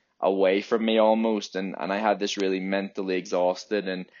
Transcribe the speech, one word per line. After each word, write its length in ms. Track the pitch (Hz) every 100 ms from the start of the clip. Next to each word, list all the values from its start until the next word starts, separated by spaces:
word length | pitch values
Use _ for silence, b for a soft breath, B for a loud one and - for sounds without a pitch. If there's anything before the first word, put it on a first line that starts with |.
| _ _
away 380 | 92 98 95 98
from 240 | - 117
me 140 | 113 110
almost, 580 | 110 110 113 107 - 95
and, 180 | 95 -
and 100 | 87
I 60 | 101
had 240 | 110 98
this 160 | 101 -
really 240 | 95 95
mentally 560 | 95 98 98 - 95 92
exhausted 720 | 90 90 90 90 - 104 95
and, 160 | 92 90 b